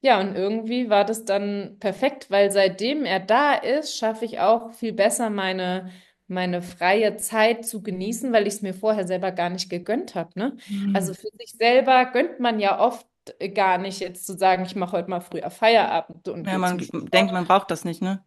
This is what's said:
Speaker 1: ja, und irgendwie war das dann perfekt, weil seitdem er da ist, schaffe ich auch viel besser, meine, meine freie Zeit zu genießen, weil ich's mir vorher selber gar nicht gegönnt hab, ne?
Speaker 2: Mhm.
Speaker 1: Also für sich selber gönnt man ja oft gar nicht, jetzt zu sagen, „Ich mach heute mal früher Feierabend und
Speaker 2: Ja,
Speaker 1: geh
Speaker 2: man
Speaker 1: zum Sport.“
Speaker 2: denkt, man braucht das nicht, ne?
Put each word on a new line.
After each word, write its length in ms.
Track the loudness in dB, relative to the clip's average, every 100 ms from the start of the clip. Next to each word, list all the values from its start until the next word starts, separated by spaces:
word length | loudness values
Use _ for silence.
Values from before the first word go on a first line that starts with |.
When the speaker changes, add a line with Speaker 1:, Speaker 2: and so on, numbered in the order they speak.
Speaker 1:
ja, 180 | 4 4
und 140 | 2
irgendwie 540 | -2 -2 -2 -4 -4 2
war 140 | 2
das 200 | 2 -2
dann 540 | -2 -2 -2 -6 -8 -6
perfekt, 500 | -6 -2 -2 -2 -2
weil 200 | 4 4
seitdem 540 | 6 2 2 -4 -2
er 160 | -2 -2
da 340 | 2 2 4
ist, 420 | 2 0 -2 -2 -4
schaffe 280 | -4 -4
ich 160 | -8 -2
auch 320 | 2 2 2
viel 200 | -8 -8
besser, 340 | 2 2 2 -2
meine, 600 | -2 -2 -2 -2 -4 -6 -18 _ _ _
meine 360 | -4 -2 -2
freie 540 | -6 -2 2 4 2 0
Zeit 480 | -4 2 4 2 -4
zu 160 | -10
genießen, 500 | -8 -6 -4 -4 0
weil 140 | 2 2
ich's 160 | -2
mir 100 | -6
vorher 320 | -4 0 0 -2
selber 260 | -2 -4
gar 180 | -2 -4
nicht 180 | -4 -6
gegönnt 440 | -8 -4 -4 -4
hab, 220 | -8 -8 -6
ne? 200 | -6 -6 -10
Speaker 2:
Mhm. 260 | -6 -2
Speaker 1:
Also 180 | 0 -2
für 140 | -6 -12 _
sich 140 | -20
selber 540 | 0 4 4 6 4 4
gönnt 340 | 0 -2 0
man 200 | -2 0
ja 200 | 0 2
oft 260 | 2 0 _ _ -20 -10 -8
gar 220 | 0 2 2
nicht, 220 | -2 -8
jetzt 260 | -10 -10 -12
zu 100 | 0
sagen, 260 | 2 2
„Ich 100 | 0 -4
mach 160 | -4
heute 180 | -4 -4
mal 100 | -6
früher 300 | -6 -10 -10
Feierabend 800 | 0 4 6 4 0 -4 -12 -10
und 180 | -8 -4
Speaker 2:
Ja, 120 | 0
Speaker 1:
geh 0 |
Speaker 2:
man 200 | 0 -2
Speaker 1:
zum 20 |
Sport.“ 320 | -6 -8 0
Speaker 2:
denkt, 200 | 2 2
man 120 | 0 4
braucht 240 | 4 4
das 140 | -6 -6
nicht, 160 | -4
ne? 200 | -4 -4